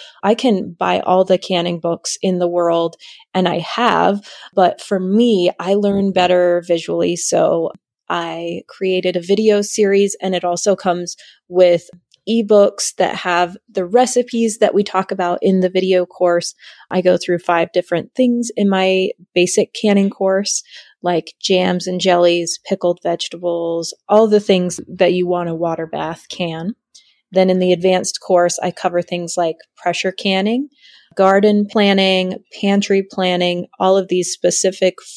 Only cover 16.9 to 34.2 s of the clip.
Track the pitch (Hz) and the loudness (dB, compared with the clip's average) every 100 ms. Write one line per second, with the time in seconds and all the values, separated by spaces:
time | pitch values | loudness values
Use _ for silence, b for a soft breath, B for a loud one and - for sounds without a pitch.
16.9 | 185 180 180 - 175 - 170 170 - - | -2 2 0 0 -4 0 0 0 -2 -2
17.9 | 170 - - 254 240 233 - 202 190 190 | -4 -4 0 0 0 -4 -2 0 2 2
18.9 | 190 185 - 175 180 180 - - - 214 | 0 -2 -6 _ 0 0 0 -2 -2 0
19.9 | 202 196 - 190 190 202 - B B B | 2 2 0 0 0 -2 -6 B B B
20.9 | _ 175 170 - - - 185 185 180 175 | _ -4 -2 -4 -8 -2 0 0 -2 -4
21.9 | 180 185 175 175 175 170 - - 190 175 | -2 0 4 4 2 -2 -8 -6 -2 -2
22.9 | 175 175 170 - 175 175 170 170 170 165 | -2 -4 -4 -6 -8 -6 -4 -4 -4 -6
23.9 | - - 208 220 208 208 190 180 - - | -10 0 4 4 2 2 0 0 -6 -10
24.9 | 180 180 180 175 175 170 165 170 165 160 | 0 2 2 0 -2 -4 -4 -4 -4 -6
25.9 | 151 156 165 - - 175 160 170 - _ | -8 -8 -10 -14 -8 -6 -6 -8 -10 _
26.9 | b b b _ 190 185 185 185 170 185 | b b b _ 2 2 4 2 2 2
27.9 | 185 - - - 180 175 - 180 - 185 | 0 -2 -8 0 2 2 0 -6 -4 -4
28.9 | 175 170 175 170 - 170 160 - _ 180 | -2 -4 -6 -6 -4 -4 -4 -12 _ -6
29.9 | 175 185 185 196 190 202 240 294 b b | -4 -4 -4 -2 0 0 -2 -4 b b
30.9 | b b - 190 196 208 208 208 226 202 | b b 2 4 4 4 2 0 2 2
31.9 | 196 190 185 185 185 - - 202 202 196 | 2 2 2 -2 -6 -14 -6 0 0 2
32.9 | 196 196 - 185 180 180 175 180 - 185 | 0 -2 -4 -2 0 -2 -2 -6 -2 2
33.9 | 196 190 185 | 2 2 -2